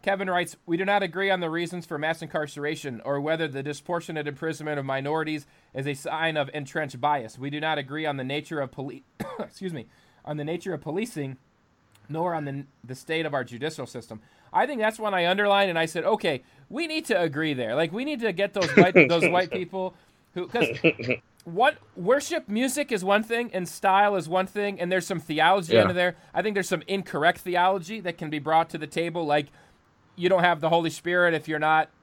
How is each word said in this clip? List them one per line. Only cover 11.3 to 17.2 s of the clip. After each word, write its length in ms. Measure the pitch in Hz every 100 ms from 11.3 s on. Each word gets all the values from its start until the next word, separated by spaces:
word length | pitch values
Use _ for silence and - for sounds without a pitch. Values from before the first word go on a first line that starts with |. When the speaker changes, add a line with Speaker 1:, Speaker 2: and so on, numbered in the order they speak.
| 131 _ _ _ _ _ _ _
Speaker 1:
nor 240 | 156 175
on 120 | 165 143
the, 200 | 139 143 _
the 120 | 117 127
state 300 | - 165 156
of 80 |
our 100 | 143
judicial 420 | 123 120 147 156 123
system." 360 | 127 - 110 _ _ _
I 120 | 180 254
think 140 | 269
that's 160 | 220 220
one 160 | 214
I 140 | 190 175
underlined, 420 | - 202 202 196
and 80 | 165
I 80 | 160
said, 180 | 170 165
"Okay, 360 | 220 180 131 _ _ _
we 180 | 226 330
need 180 | 311 311
to 140 | 196